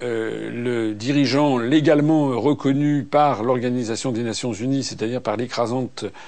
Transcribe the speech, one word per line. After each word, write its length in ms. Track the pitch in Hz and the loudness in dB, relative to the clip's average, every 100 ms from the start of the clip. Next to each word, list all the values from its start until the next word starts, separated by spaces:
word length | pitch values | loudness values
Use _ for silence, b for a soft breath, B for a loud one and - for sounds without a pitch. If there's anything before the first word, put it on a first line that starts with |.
le 920 | 123 113 113 110 110 113 120 120 110 | -4 -4 -4 -6 -8 -6 -4 -2 -2
dirigeant 640 | 104 117 147 135 135 147 127 | -4 0 2 2 4 4 2
légalement 800 | 117 156 151 147 147 156 143 117 | 2 4 6 4 4 4 2 2
reconnu 640 | 120 143 135 139 147 147 120 | 0 2 0 2 2 0 0
par 320 | 147 147 110 | 2 4 2
l'Organisation 720 | 117 127 123 123 110 113 139 | 0 0 0 -2 -2 -4 -4
des 100 | 113 | -2
Nations 300 | 117 107 123 | -4 -4 -4
Unies, 320 | 101 123 135 | -4 -2 -2
c'est-à-dire 380 | 127 95 107 123 | -4 -6 -4 -4
par 160 | 110 107 | -2 -2
l'écrasante 680 | 120 - 117 127 123 - 104 B | -4 -2 -2 -2 -4 -6 -10 B